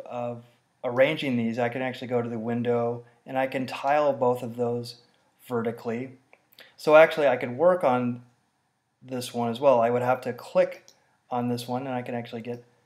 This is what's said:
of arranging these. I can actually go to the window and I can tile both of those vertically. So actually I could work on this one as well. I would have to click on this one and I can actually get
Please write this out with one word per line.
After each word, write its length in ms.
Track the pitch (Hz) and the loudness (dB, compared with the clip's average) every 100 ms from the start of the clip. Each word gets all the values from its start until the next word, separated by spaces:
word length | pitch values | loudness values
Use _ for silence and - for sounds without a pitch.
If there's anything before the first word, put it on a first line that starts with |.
| - | -12
of 380 | 120 120 117 - _ _ _ | -8 -8 -10 -16 _ _ _
arranging 520 | 127 123 139 156 147 123 | -2 4 4 2 -2 0
these. 220 | 113 113 | 0 0
I 100 | 120 | -2
can 140 | 131 | -2
actually 260 | 127 123 120 | -6 -6 -4
go 140 | 123 | -2
to 60 | 120 | -2
the 100 | 117 | -6
window 680 | 110 120 120 120 120 120 - _ - | -4 -2 0 0 0 -4 -12 _ -6
and 100 | 131 | -4
I 120 | 131 | -2
can 180 | 135 123 | -4 -6
tile 460 | - 139 147 147 | -4 0 2 2
both 300 | 123 123 123 | 2 0 0
of 140 | 120 117 | -4 -4
those 400 | 120 120 120 - _ _ _ _ - | -4 -4 -8 -16 _ _ _ _ -6
vertically. 640 | 123 113 110 120 117 131 - _ _ _ - - - | -4 -4 -6 -6 -6 -8 -14 _ _ _ -20 -20 -4
So 180 | - | 6
actually 320 | 151 160 160 143 | 8 8 6 2
I 100 | 127 | 2
could 200 | 123 123 | -2 2
work 260 | 175 175 | 2 4
on 400 | 139 123 123 123 - _ _ _ _ _ _ _ | 2 2 0 -4 -12 _ _ _ _ _ _ _
this 320 | 127 127 120 | -10 -8 -6
one 160 | 120 117 | -4 -4
as 100 | 117 | 2
well. 200 | 143 123 | 6 6
I 100 | 117 | 4
would 120 | 120 | 2
have 180 | 123 127 | 0 0
to 100 | 127 | -4
click 520 | 113 - 185 180 - - _ _ _ _ | -10 -2 0 0 -2 -20 _ _ _ _
on 180 | 123 123 | -4 -2
this 180 | 120 120 | -4 -6
one 200 | 123 139 | -6 -6
and 80 | |
I 80 | 127 | -6
can 120 | 120 | -6
actually 280 | 120 113 117 | -8 -8 -12
get 220 | 113 120 - _ | -10 -12 -14 _